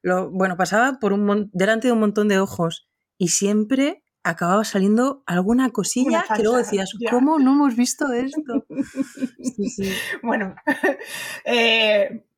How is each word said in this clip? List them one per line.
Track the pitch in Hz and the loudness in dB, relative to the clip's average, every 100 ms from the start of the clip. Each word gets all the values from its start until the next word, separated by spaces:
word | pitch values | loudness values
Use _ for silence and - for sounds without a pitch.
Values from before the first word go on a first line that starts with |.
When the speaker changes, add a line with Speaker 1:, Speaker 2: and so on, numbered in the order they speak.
Speaker 1:
lo, | 180 180 175 | -2 -2 -2
bueno, | 185 190 175 | -2 -2 0
pasaba | 180 220 262 262 | 0 2 2 0
por | 208 | 0
un | 202 | 2
mon-, | 202 208 208 | 2 0 -2
delante | 180 196 226 247 | 0 0 2 2
de | |
un | 226 | 2
montón | 214 208 208 | 2 2 2
de | 190 | 2
ojos | 196 - 165 - _ _ _ _ | 0 -2 -4 -4 _ _ _ _
y | 170 | -2
siempre | - 196 214 214 269 277 381 _ _ | 0 2 0 0 0 0 -4 _ _
acababa | 175 165 175 196 208 | -6 -2 0 0 0
saliendo | 196 196 220 262 277 - | 0 2 2 2 -2 -4
alguna | 175 185 240 262 | -2 2 2 2
cosilla | 220 180 247 269 330 370 | -2 -4 0 2 0 0
Speaker 2:
Una | 220 | 0
Speaker 1:
que | |
luego | 214 247 | 2 2
Speaker 2:
falta, | 233 | 0
Speaker 1:
decías, | 196 190 214 | -2 -4 -6
Speaker 2:
ya. | 226 | -2
Speaker 1:
"¿Cómo | 247 277 320 | 2 2 4
no | 262 | 4
hemos | 277 285 233 | 4 4 2
visto | 247 - 285 | 0 0 -2
esto?". | 240 269 311 294 240 - | -2 -4 -6 -4 -6 -4
Speaker 2:
<laughs> | 262 - 262 - - 262 - 247 - | -8 -6 -6 -8 -6 -10 -8 -10 -6
Speaker 1:
Sí, | 196 | -6
sí. | - 196 185 - - | -4 -4 -4 -6 -6
Speaker 2:
Bueno, | 233 226 190 - - | -2 -2 -4 -6 -6
<laughs> | - 330 262 - - - - 214 | -2 -2 -2 -10 -12 -12 -8 -2
eh... | 240 233 226 214 - 285 233 _ | 2 2 2 2 2 0 -6 _